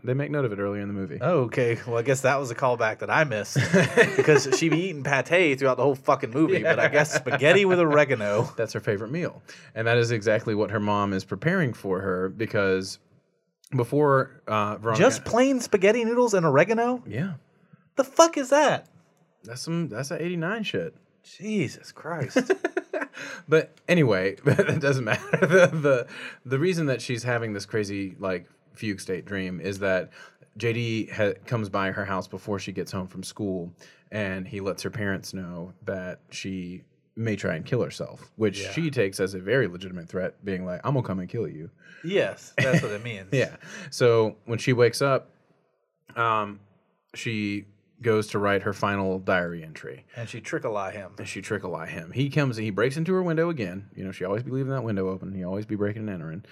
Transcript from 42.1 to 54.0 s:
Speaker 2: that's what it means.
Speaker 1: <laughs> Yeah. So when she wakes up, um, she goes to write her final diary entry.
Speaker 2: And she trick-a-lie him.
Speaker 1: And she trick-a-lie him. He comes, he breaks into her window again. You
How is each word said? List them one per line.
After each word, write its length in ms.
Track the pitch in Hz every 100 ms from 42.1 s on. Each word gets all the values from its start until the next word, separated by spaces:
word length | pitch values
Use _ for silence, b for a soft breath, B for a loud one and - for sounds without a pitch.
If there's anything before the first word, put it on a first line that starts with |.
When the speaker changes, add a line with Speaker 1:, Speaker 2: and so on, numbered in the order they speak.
| 190 104 - - -
Speaker 2:
that's 240 | 131 151
what 100 | 127
it 120 | 104
means. 260 | 120 101 95
Speaker 1:
<laughs> 20 |
Yeah. 260 | 131 - - B B 160
So 460 | - 123 113 110 - -
when 120 | 113
she 140 | 135
wakes 280 | 120 120 -
up, 280 | 139 131 - _ _ _ _ _ _ _ - 120
um, 440 | 117 110 101 104 98 _ _ _ _
she 520 | - 123 110 104 101 101 _ _ _
goes 260 | 117 107 101
to 100 | 104
write 240 | 101 98
her 100 | 104
final 440 | 98 104 101 95 95
diary 460 | 95 92 87 85
entry. 400 | 80 76 - 67 _ 120
Speaker 2:
And 100 | 110
she 140 | 117
trick-a-lie 500 | - 160 123 104 95
him. 220 | 101 92 98
Speaker 1:
And 80 | 104
she 160 | 104
trick-a-lie 460 | - 104 90 80 82
him. 240 | 85 82
He 180 | 110 139
comes, 280 | 151 139 113
he 120 | 110
breaks 280 | 95 127 151
into 160 | 165
her 100 | 185
window 260 | 180 160 175
again. 380 | 156 92 95 101
You 80 | -